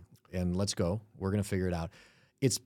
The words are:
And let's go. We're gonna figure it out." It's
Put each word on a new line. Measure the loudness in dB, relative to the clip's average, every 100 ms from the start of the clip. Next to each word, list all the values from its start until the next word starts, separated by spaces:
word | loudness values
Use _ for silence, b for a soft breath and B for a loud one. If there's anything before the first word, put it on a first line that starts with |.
| -8 -20 _
And | -2 0 0
let's | 0
go. | 0 0 0 -6 -6
We're | -2
gonna | 0
figure | 0 0 0
it |
out." | -2 -4 b b b b _
It's | 0 0